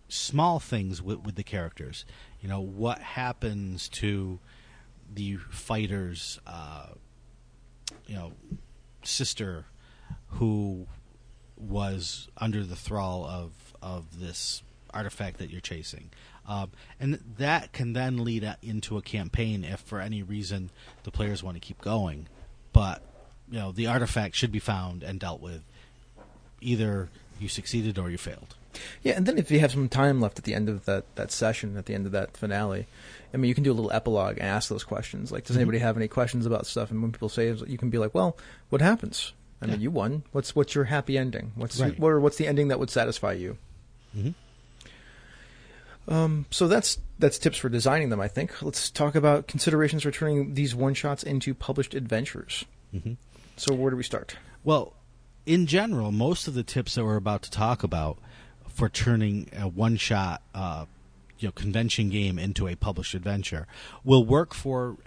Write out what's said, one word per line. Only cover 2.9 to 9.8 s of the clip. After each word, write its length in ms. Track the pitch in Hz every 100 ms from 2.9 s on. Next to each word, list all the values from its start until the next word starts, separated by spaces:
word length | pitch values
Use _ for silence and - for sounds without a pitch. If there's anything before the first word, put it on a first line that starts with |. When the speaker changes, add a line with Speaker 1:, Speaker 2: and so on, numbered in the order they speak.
| -
Speaker 1:
happens 880 | - - 123 120 117 101 98 92 -
to 500 | - 104 101 95 90 - - - - - - -
the 240 | 98 101 98
fighter's, 1040 | 87 - - 110 107 101 92 85 - - -
uh, 420 | 85 73 73 73 80 - - - - - - - - - - -
you 80 | 101
know, 180 | 82 - - - - - - -
sister 640 | - - 131 - 101 85 - -